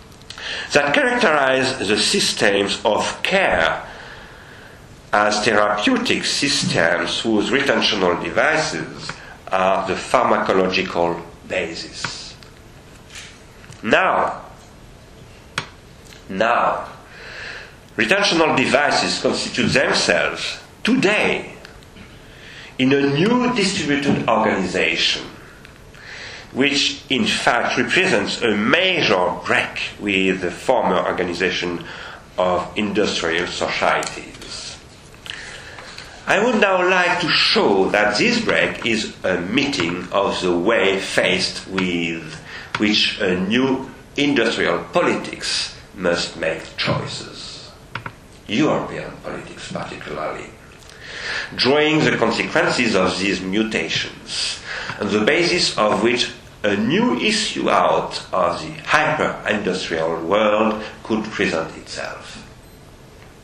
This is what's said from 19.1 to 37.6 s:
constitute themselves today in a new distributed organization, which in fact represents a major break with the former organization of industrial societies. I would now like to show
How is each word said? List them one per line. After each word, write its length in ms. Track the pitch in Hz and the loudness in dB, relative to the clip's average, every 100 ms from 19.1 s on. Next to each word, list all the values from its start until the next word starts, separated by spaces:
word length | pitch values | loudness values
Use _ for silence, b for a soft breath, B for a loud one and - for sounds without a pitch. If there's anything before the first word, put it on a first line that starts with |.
| - | 0
constitute 520 | - 110 - - 113 | 0 0 -2 0 2
themselves 840 | 123 160 - - 85 73 82 - - - - | 4 2 2 2 2 2 -2 -8 -8 -16 -6
today 720 | - 226 175 208 101 - - - - - - - B B B B B B B - | 0 2 4 2 0 -2 -6 -14 -18 -20 -20 -20 B B B B B B B 0
in 120 | 131 | 4
a 160 | 139 139 | 4 4
new 440 | 143 202 247 240 | 2 4 4 2
distributed 720 | 202 185 - 147 143 - - - | 2 0 0 0 0 2 2 2
organization, 1000 | 110 107 98 92 90 80 80 - 73 65 - - - - - - B B B B B B | 2 2 0 0 0 0 2 0 0 -6 -16 -20 -20 -20 -20 -20 B B B B B B
which 500 | 113 139 139 - - - | 2 2 2 0 -4 -2
in 160 | 131 107 | 0 0
fact 500 | - - 123 - - | 2 2 2 2 0
represents 640 | 123 180 185 110 95 - | 2 2 4 2 0 -2
a 160 | 117 104 | 0 2
major 800 | 113 160 185 175 113 95 87 87 | 2 4 4 2 2 2 2 -2
break 460 | - 117 - - - - | 0 0 0 -6 -10 -6
with 400 | 101 98 95 92 | 0 2 4 2
the 100 | 90 | -2
former 540 | - - 123 95 90 | -4 0 2 2 2
organization 800 | 85 87 90 87 92 - 90 85 82 B B B - - | 0 0 -2 0 0 0 -4 -6 -8 B B B -10 -2
of 340 | 92 87 - 104 | 0 0 -2 -4
industrial 680 | 104 101 95 - 85 82 85 | 0 2 0 0 -2 0 -2
societies. 1300 | - 87 - 87 80 - - - - - - - - - - - - B B B B B B B B B B - | -2 -4 0 2 2 -2 -10 -14 -16 -16 -14 -14 -16 -18 -20 -20 -18 B B B B B B B B B B 0
I 160 | 175 | 2
would 180 | 233 220 | 4 4
now 280 | 208 185 180 | 4 4 4
like 320 | 185 175 175 | 4 2 0
to 80 | 156 | 0
show 600 | 151 - 220 | 2 2 4